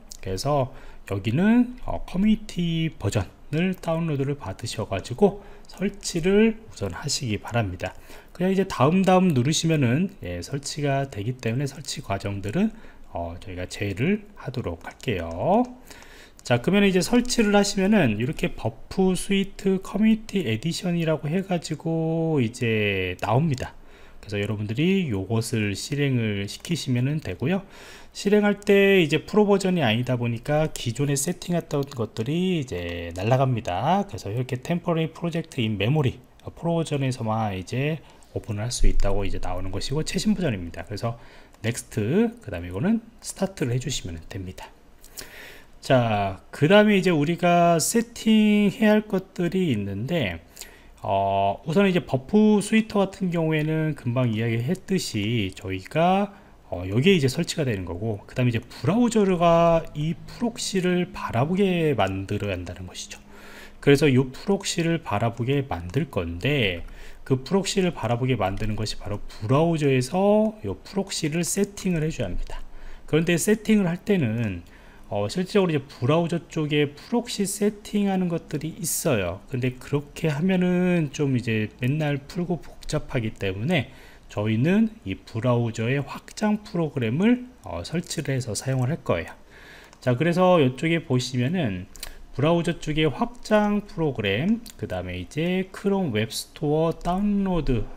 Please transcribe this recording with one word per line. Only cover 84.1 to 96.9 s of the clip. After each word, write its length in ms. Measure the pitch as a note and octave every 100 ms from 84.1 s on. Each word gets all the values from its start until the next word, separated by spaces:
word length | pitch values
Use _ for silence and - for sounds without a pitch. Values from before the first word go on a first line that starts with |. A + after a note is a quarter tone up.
| - -
저희는 600 | - G#2+ A2 C#3+ G3+ A3+ -
이 120 | - F#2+
브라우저의 840 | - A2+ B2+ A#2+ A#2 G#2+ A2+ C3+
확장 600 | C3 - - - G#3+ G#3
프로그램을, 840 | - F3 D#3 C#3 A2+ B2+ G#3+ B3 - - -
어, 180 | E2+
설치를 500 | F2 D#3+ F3 - C#3
해서 220 | C3+ A#2+ G2+
사용을 340 | - C3 B2
할 140 | E3
거예요. 260 | - F2+ E2 - - - - - - -
자, 160 | - A#2+
그래서 460 | D#3+ E3+ F#3 F3+
이쪽에 420 | C3 B2+ D#3+ E3
보시면은 840 | - B2+ B2 B2+ B2 F#3 C3+ F#2 F#2 - - - -
브라우저 460 | - C#3+ E3+ E3+ E3+
쪽에 240 | - D3+
확장 800 | D#3 B2+ A#3 - - G#3+ G#3 G#3 G3+
프로그램, 720 | - D#3+ C3 G2+ G2 E3+ A3+ - -
그 100 | F#2+
다음에 320 | F#2 F2+ F2+
이제 480 | F2+ - E3+ F#3 F#3+
크롬 400 | - G3+ G3 F3+
웹스토어 840 | G#2+ A2+ - - - D3 D3+ E3